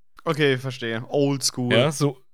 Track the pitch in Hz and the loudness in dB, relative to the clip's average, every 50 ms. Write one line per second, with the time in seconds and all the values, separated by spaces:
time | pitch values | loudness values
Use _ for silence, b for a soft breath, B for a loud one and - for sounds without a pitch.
0 | - - - - - 165 160 143 156 143 135 123 131 135 127 - 123 117 113 113 | -20 -20 -20 -10 -6 -4 -2 0 2 2 2 0 -2 -6 -8 -6 -6 -4 -4 -6
1 | 123 - - 143 143 139 139 135 - - - - 127 120 117 110 123 156 156 - | -6 -4 0 2 2 2 2 0 -2 -4 -4 -2 0 2 4 4 4 2 2 0
2 | 147 143 139 - - - | 0 0 -2 -4 -12 -20